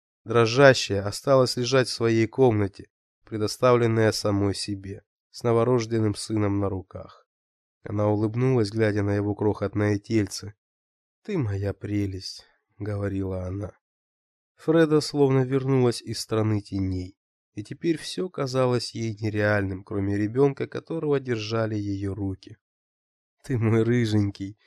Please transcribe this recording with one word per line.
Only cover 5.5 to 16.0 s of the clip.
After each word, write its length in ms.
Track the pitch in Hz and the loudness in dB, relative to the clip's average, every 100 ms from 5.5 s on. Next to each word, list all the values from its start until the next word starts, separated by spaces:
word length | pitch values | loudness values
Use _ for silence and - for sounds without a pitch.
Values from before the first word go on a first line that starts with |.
| 117 117 127 113 113 107 | 2 2 2 0 0 0
сыном 460 | 101 - 110 104 101 | -2 -4 -2 0 0
на 80 | 98 | -2
руках. 580 | 95 - 98 - - _ _ _ _ _ _ | -6 -10 -16 -18 -20 _ _ _ _ _ _
Она 260 | - 104 104 | -8 -2 0
улыбнулась, 600 | 104 110 113 131 127 101 | 0 0 0 2 2 0
глядя 320 | 110 107 104 | 0 0 2
на 120 | 101 | 0
его 200 | 101 104 | 0 -2
крохотное 640 | 98 104 98 98 104 104 101 | -2 -2 -2 -4 0 0 0
тельце. 560 | - 113 98 - 104 - _ _ _ _ _ _ | 0 -2 -2 -6 -14 -16 _ _ _ _ _ _
«Ты 120 | - 190 | -8 -4
моя 380 | 110 98 98 | -2 -2 -4
прелесть», 680 | - - 104 98 92 - - - _ _ _ | -6 -6 -4 -4 -6 -12 -14 -20 _ _ _
говорила 680 | 104 101 101 98 95 92 | -8 -4 -4 -4 -4 -6
она. 280 | 92 101 110 - _ _ _ _ _ _ _ _ | -6 -8 -8 -12 _ _ _ _ _ _ _ _
Фреда 440 | - 165 160 151 | 2 4 6 4
словно 440 | - 147 139 135 | 2 2 4 4
вернулась 580 | 127 135 131 135 123 - | 2 0 2 4 4 0